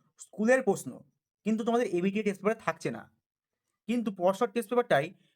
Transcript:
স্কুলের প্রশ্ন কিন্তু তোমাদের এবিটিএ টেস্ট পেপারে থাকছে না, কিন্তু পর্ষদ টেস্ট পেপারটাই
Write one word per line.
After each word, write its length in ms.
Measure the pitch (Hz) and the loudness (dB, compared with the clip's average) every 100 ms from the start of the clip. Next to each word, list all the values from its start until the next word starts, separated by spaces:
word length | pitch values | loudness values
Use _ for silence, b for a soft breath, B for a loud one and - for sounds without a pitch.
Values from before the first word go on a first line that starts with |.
| _ - | _ -20
স্কুলের 440 | - - 220 262 | -12 -2 2 4
প্রশ্ন 380 | 233 165 127 120 _ _ _ _ | 2 0 -4 -14 _ _ _ _
কিন্তু 200 | 202 220 | -2 -2
তোমাদের 220 | 226 233 240 | 0 0 2
এবিটিএ 360 | 175 196 202 | 0 0 0
টেস্ট 180 | 208 190 | -2 -2
পেপারে 180 | 196 220 | -2 -2
থাকছে 260 | - 160 151 | -4 -6 -6
না, 300 | 110 - _ _ _ _ _ _ _ - | -8 -14 _ _ _ _ _ _ _ -6
কিন্তু 220 | 240 226 | -4 -4
পর্ষদ 400 | 196 180 190 240 | 0 0 2 -2
টেস্ট 200 | 233 233 | -2 -2
পেপারটাই 440 | 240 233 143 160 - _ | 0 2 2 0 -8 _